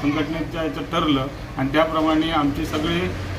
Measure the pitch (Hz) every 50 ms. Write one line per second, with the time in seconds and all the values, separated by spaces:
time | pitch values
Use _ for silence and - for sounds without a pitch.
0 | 147 143 147 151 147 147 165 165 147 - 170 165 160 151 139 160 143 - 170 175
1 | 165 151 143 131 135 - - - - - - 135 131 135 143 156 160 160 160 160
2 | 156 156 156 156 156 165 165 151 143 143 - 160 156 151 156 151 151 170 165 175
3 | 185 180 - - - - -